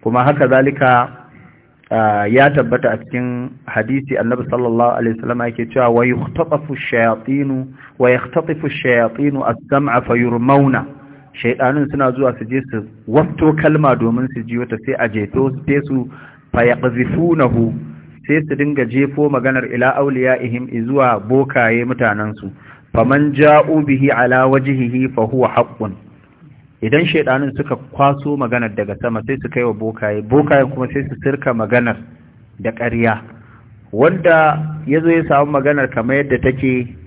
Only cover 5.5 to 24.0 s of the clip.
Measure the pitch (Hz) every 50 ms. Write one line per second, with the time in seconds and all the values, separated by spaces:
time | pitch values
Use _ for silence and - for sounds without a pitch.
5.5 | 117 - 120 113 - 135 127 120 117 117 120 127 123 117 - - - - 170 160
6.5 | 156 147 - - 139 - - - - 117 113 113 113 110 113 - 135 139 143 139
7.5 | 135 131 131 131 131 - - - _ - 123 123 123 123 123 - - 175 160 160
8.5 | 156 156 - 143 - - - 127 123 120 117 113 113 120 143 147 139 135 127 107
9.5 | 117 - - - 143 139 143 139 117 123 117 - 120 120 120 120 117 117 120 131
10.5 | 139 143 139 135 127 110 95 - - - - - - - - - _ - - 117
11.5 | 127 - 135 143 139 151 143 143 147 139 139 127 123 127 135 127 120 - 117 110
12.5 | 127 135 131 - - 110 104 - - - - - 110 147 160 - - - 160 156
13.5 | 151 156 156 156 151 156 151 139 123 117 113 113 113 123 127 127 131 123 110 113
14.5 | 117 117 120 113 117 107 - - 131 - 127 117 101 107 104 98 - 131 131 135
15.5 | 127 - - - 139 143 143 143 135 131 120 - - - - - - - _ _
16.5 | - 120 120 120 120 120 127 127 113 120 123 - - 170 165 175 165 156 135 120
17.5 | 113 117 117 113 110 - - - - - - - - - - - 147 160 156 156
18.5 | 151 131 143 147 147 139 123 113 113 131 139 139 139 147 147 147 139 127 120 131
19.5 | 131 131 123 - - 120 123 131 127 139 143 143 135 127 127 127 127 127 127 123
20.5 | 117 123 127 127 123 117 113 120 135 139 131 123 117 101 98 107 127 135 139 135
21.5 | - 135 120 113 113 117 120 120 127 - 127 110 104 104 107 107 107 107 - 98
22.5 | - - - - - - - _ - 117 113 123 135 143 147 147 139 127 151 151
23.5 | 151 151 - 151 160 156 147 147 135 131